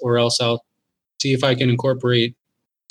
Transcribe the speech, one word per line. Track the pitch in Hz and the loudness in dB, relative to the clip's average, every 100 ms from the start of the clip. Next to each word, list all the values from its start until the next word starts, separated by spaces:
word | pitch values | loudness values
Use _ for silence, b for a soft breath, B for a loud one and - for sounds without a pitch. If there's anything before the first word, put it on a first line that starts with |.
or | 127 120 | 0 0
else | 120 - | 2 0
I'll | 117 120 - _ _ _ _ _ | -2 -4 -6 _ _ _ _ _
see | 139 | -2
if | 131 | 0
I | 139 | 2
can | 127 127 | 2 0
incorporate | 123 135 127 127 120 117 - _ _ _ _ _ | 0 -2 -2 0 0 0 -6 _ _ _ _ _